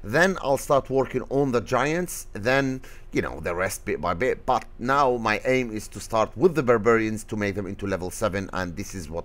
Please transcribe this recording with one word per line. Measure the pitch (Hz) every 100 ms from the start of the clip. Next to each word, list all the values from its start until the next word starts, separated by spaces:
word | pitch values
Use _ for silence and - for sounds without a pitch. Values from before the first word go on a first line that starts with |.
Then | 104 135 185 180
I'll | 135 135
start | - 139 -
working | 131 123 131
on | - 135 139
the | 120
giants, | 95 123 139 165 175 - -
then, | 110 117 135 135 131 - - -
you | 139
know, | 76 67
the | 78
rest | 87 95 -
bit | - 76
by | 85
bit. | 87 127 - -
But | 120 - -
now | 120 139 135 123
my | 110 107
aim | 127 131 120
is | 107 -
to | 104
start | - 113 104 110
with | 180
the | 151
barbarians | 123 117 107 113 110 107
to | -
make | 107 101 98
them | 95
into | 98 98
level | 95 90
seven, | - 107 95 95
and | - 92 82
this | 101
is | 98 76
what | 82